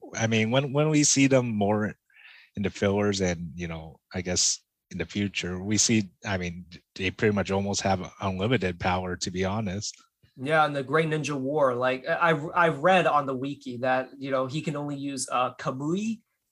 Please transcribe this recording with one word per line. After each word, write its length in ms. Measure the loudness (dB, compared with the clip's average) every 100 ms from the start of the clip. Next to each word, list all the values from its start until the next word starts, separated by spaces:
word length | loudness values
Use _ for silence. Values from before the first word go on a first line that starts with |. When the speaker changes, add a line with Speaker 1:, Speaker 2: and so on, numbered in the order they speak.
| -12
Speaker 1:
I 120 | -2 0
mean, 240 | 2 2
when, 220 | 2 2
when 160 | 0 2
we 140 | 4
see 220 | 4 4 6
them 220 | 4 2 0
more 380 | 2 2 0 -6 _ -20 -20 -20 -14
in 80 | -6
the 40 | -4
fillers 520 | 0 2 2 2 2
and, 280 | 0 0 -6
you 140 | -8 -8
know, 300 | -8 -12 -18 _
I 80 | -6
guess 400 | -2 0 0 -2 _ _ _
in 80 | -8
the 80 | -6
future, 560 | -2 -2 -2 -6 -6
we 160 | -2 0
see, 320 | 4 2 0 _ -6
I 100 | -4
mean, 300 | -4 -8 -16 -20 _ -6
they 140 | -6
pretty 240 | 0 2
much 160 | 2 0
almost 300 | 0 0 -2
have 320 | 0 -2 -4 -6
unlimited 580 | -4 -2 0 2 0 -2
power, 380 | -2 -2 -2 -6
to 140 | -6
be 140 | -2 -2
honest. 500 | -2 -4 -6 -8 -12 _ _ _ -10
Speaker 2:
Yeah, 300 | 0 2 2
and 100 | 0
the 60 |
Great 260 | 0 0 2
Ninja 240 | -2 -2
War, 400 | -4 -2 2 2
like, 320 | 4 0 0 -2
I, 260 | 2 2
I, 340 | 2 0 2 2
I 20 |
read 380 | 4 4 6 6
on 180 | 2
the 100 | 0
wiki 440 | -4 -6 -8 -10 -4
that, 320 | 0 0 -2 -10
you 120 | -2
know, 160 | -2 -2
he 140 | -4
can 160 | -4 -6
only 200 | -6 -6
use, 300 | -6 -6 -4
uh, 220 | -2 -2
Kamui, 640 | -4 -8 -4 -2 -2 -2 -6 _ _ _